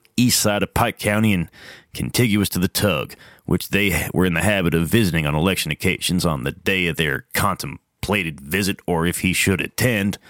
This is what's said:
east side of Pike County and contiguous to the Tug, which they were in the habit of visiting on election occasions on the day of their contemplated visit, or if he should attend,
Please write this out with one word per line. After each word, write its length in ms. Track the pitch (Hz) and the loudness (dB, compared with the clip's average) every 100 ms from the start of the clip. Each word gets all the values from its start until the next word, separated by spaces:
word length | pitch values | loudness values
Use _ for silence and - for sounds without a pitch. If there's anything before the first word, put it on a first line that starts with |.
| _ - | _ 2
east 240 | 123 - | 2 4
side 200 | 107 101 | 2 0
of 120 | 98 | 0
Pike 260 | - 117 - | 0 0 0
County 320 | 107 104 110 | 0 2 2
and 180 | 92 78 - - - _ | 2 -2 -8 -20 -20 _
contiguous 560 | - - - 120 104 95 | -8 -4 0 2 2 2
to 100 | 92 | 0
the 80 | 92 | -2
Tug, 480 | - 104 76 - - - - - | 0 0 0 -4 -12 -20 -12 -2
which 240 | 87 - | -2 0
they 400 | 98 101 80 80 | 0 2 0 -2
were 120 | - 92 | 0 0
in 80 | |
the 80 | 82 | 2
habit 320 | 98 101 85 | 0 2 2
of 160 | 82 78 | 0 2
visiting 360 | 113 98 80 76 | 2 2 0 0
on 100 | 76 | 0
election 360 | 92 90 78 | 0 0 -4
occasions 540 | 78 95 - - 90 82 | -2 -2 -2 -2 0 0
on 180 | 71 | -2
the 80 | 67 | -4
day 360 | - - 95 87 | -4 -2 0 0
of 100 | 78 | 0
their 280 | 78 67 - | -2 -2 -4
contemplated 1040 | - 101 90 71 - _ - - 101 82 69 | -2 -2 -2 -8 -12 _ -10 -2 -2 -2 -8
visit, 400 | 71 92 95 98 - | -4 -2 -2 -4 -2
or 200 | 85 85 | 0 0
if 140 | - | 0
he 140 | 90 | 0
should 280 | 85 - 87 | 0 0 0
attend, 560 | 73 - 123 107 101 - | -2 -2 0 2 0 -4